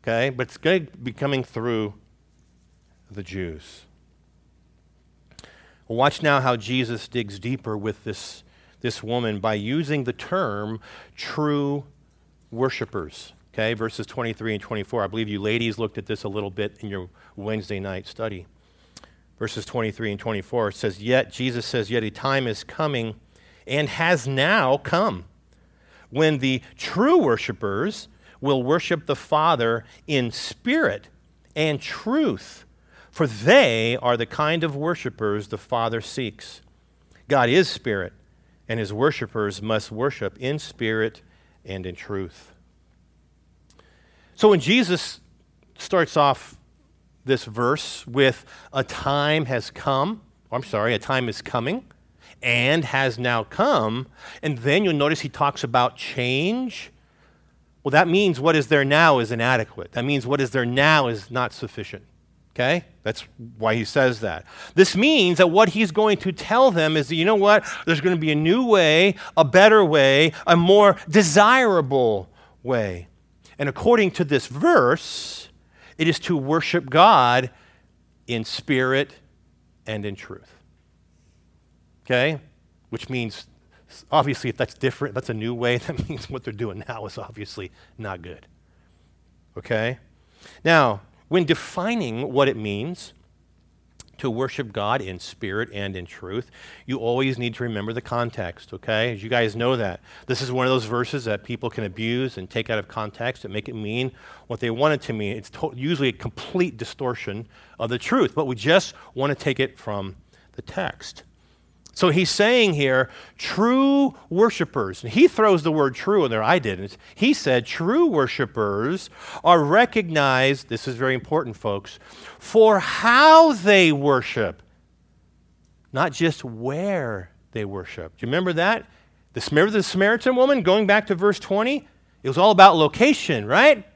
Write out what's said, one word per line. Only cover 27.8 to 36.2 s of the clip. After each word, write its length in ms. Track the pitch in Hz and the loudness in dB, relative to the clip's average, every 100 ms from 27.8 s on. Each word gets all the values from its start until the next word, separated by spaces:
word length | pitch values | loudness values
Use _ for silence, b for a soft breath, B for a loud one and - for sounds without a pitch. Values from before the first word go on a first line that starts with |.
| 180 208 - b b b | -4 -6 -16 b b b
will 220 | 135 135 | -2 0
worship 420 | 123 165 - 165 - | 2 -2 0 -4 -4
the 100 | 139 | -6
Father 680 | - 156 160 147 117 113 b b - | 0 2 2 2 0 -2 b b -4
in 240 | 143 120 | -2 -2
spirit 760 | - - - 233 302 294 104 - _ _ _ _ 156 | -6 -12 -8 -2 0 0 -2 -12 _ _ _ _ -4
and 260 | 156 143 | -2 -2
truth, 840 | - - 220 277 277 101 - - _ b b b b | -8 -10 -2 0 0 -4 -10 -20 _ b b b b
for 160 | - 147 | -4 -4
they 720 | 104 127 254 175 113 113 123 | 0 4 6 6 2 0 0
are 200 | 123 120 | 0 0
the 80 | 117 | -2
kind 380 | - 151 165 | -2 -2 0
of 120 | 160 139 | -4 -4
worshipers 720 | 156 165 127 - 107 104 101 | -4 -4 -8 -6 -4 -4 -6
the 80 | 107 | -12
Father 440 | - 120 113 113 | -6 -4 -2 -4
seeks. 600 | - - | -8 -8